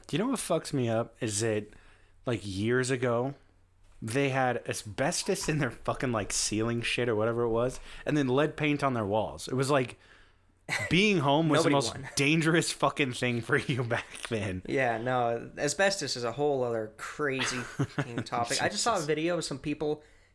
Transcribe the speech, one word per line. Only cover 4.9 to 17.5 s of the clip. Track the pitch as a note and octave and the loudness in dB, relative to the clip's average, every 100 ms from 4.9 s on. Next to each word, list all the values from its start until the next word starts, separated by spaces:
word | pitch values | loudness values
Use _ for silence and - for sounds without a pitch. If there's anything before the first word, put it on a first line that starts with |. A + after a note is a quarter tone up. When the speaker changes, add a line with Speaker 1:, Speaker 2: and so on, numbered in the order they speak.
| F#2+ C#3+ - - F3+ - | -2 0 0 -2 -2 0
Speaker 1:
in | D#3 | 0
their | B2 | -2
fucking, | - - A2+ C3 | -4 -4 -2 0
like, | A2 F#2+ | 0 0
ceiling | - - G#2+ A2+ A#2 | -2 0 0 0 0
shit | A2+ - A#2+ | -2 0 0
or | G#2 | 2
whatever | A2+ A#2 | 2 2
it | A#2+ | 2
was, | A2+ B2+ - - - - | 2 0 -4 -14 -10 -2
and | D3 | 0
then | C3 | 2
lead | C3 D3+ D3+ | 2 2 0
paint | D3+ C#3+ | 0 2
on | C#3 | 0
their | A#2+ | 0
walls. | G2 G#2+ F2 D#2 - | 0 0 -2 -6 -4
It | |
was | C3 C3+ | -2 2
like, | C#3+ A#2+ - - - - _ _ _ - - A2+ | 2 0 -8 -20 -20 -20 _ _ _ -6 -4 2
being | E3 G#3+ F#3 | 4 6 4
home | C#3 D3 D#3+ | 4 4 4
was | D3 | 4
the | D#3+ | 6
Speaker 2:
Nobody | |
Speaker 1:
most | C#3+ C3+ | 4 2
Speaker 2:
won. | C3+ C3+ - | -6 -2 2
Speaker 1:
dangerous | C#3+ E3 D#3+ E3 - | 4 4 4 4 2
fucking | - - - C3+ | 0 0 2 -2
thing | A#2 B2 A#2+ | 0 0 0
for | A#2+ C#3 | 0 0
you | - B2+ | 0 -2
<laughs> | |
back | A#2+ A#2 - - - | 0 -4 -4 -12 -6
then. | A2+ G2 F#2 - | -4 -2 -6 -2
Speaker 2:
Yeah, | C3+ B2 A2+ | 0 0 0
no, | B2 B2+ A#2 A#2 B2+ - | 0 0 0 -2 -6 -4
asbestos | C#3+ E3 G3 G3 C3+ B2 | -2 2 2 2 -4 -4
is | |
a | A#2+ | -4
whole | A#2 D3 C3+ | 0 0 2
other | A#2+ A2+ A2 - | 0 -2 -4 -8
crazy | - - D3 C3 B2 | -12 -2 -2 0 -2